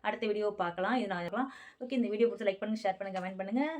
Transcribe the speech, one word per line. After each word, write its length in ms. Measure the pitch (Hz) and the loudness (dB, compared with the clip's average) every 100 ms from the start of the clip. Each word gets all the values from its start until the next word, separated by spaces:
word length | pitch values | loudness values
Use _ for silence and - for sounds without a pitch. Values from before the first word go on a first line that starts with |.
அடுத்த 220 | 208 226 220 | -2 0 0
வீடியோ 220 | 208 208 202 | 2 0 2
பார்க்கலாம். 400 | 175 175 190 247 | -2 0 2 2
இது 100 | 202 | 0
நான் 160 | 180 | -2
இருக்கலாம். 280 | 175 208 269 - - - | -2 -2 -2 -6 -20 -12
ஓகே, 120 | 247 | -2
இந்த 180 | 262 214 | 0 2
வீடியோ 200 | 214 233 | 4 2
பிடிச்ச 180 | 202 202 | 4 0
லைக் 140 | 190 | 0
பண்ணுங்க, 220 | 214 220 | -2 0
ஷேர் 140 | 196 190 | 0 0
பண்ணுங்க, 220 | 196 185 | -4 -2
கமெண்ட் 200 | 185 190 | -4 -4
பண்ணுங்க 240 | 190 233 302 | 0 2 2